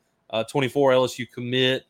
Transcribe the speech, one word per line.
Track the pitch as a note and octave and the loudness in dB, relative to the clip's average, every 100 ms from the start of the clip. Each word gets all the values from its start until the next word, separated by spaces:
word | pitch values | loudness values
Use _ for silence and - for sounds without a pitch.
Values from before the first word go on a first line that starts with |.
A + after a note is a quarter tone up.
| _ _ _ | _ _ _
uh, | A2+ A2+ | -6 -2
twenty-four | D3 C3 C#3+ C#3 | -2 -2 2 2
L | B2+ | 4
S | B2+ - | 2 -4
U | A#2 | -12
commit | - B2 B2+ B2+ C3 | -10 -4 0 0 0